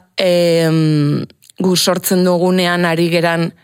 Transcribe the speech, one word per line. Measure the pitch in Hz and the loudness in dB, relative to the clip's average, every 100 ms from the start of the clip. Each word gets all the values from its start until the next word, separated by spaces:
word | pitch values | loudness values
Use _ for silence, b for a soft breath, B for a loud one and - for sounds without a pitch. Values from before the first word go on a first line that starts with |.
| _ - | _ -4
em, | 185 175 170 165 160 160 156 151 147 143 - _ _ - | 0 2 2 2 2 2 2 2 0 -2 -6 _ _ -4
gu | 185 175 | -2 0
sortzen | - 180 - 185 180 | 0 -2 0 0 2
dugunean | 175 180 185 175 175 170 | 2 0 0 0 0 0
ari | 165 170 | 0 0
geran | 170 170 165 170 - | 0 0 -2 -4 -8